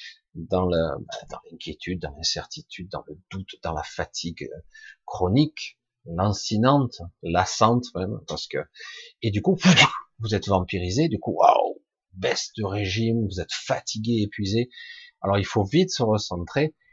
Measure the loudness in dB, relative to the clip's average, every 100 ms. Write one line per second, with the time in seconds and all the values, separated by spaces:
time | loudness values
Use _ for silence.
0 | -20 -20 _ -12 -2 0 2 2 0 -4
1 | -10 -14 -14 -16 -16 -16 -14 -12 -8 -8
2 | -8 -6 -4 -4 -8 -14 -16 -16 -12 -12
3 | -12 -18 -14 -12 -12 -10 -6 -6 -8 -8
4 | -8 -6 -8 -8 -12 -12 -18 -20 -20 -20
5 | -10 -2 2 4 4 0 -16 _ _ _
6 | -8 0 0 0 0 4 6 6 2 -4
7 | -14 _ 0 2 2 4 4 4 0 -6
8 | -6 -6 -8 -10 -6 -6 -8 -12 -18 -16
9 | -18 _ -2 0 2 4 6 6 6 2
10 | -12 -8 -2 -2 2 2 2 -4 -2 2
11 | 2 0 -2 4 6 6 4 -4 _ _
12 | _ -6 -4 -2 -6 -6 -4 -2 -2 0
13 | 0 2 0 -4 -6 -6 -4 -4 -4 -6
14 | -2 0 0 -2 -2 0 -2 -6 -20 -20
15 | -20 _ 0 0 2 0 2 4 2 2
16 | 2 2 0 -6 -4 -2 -2 -4 _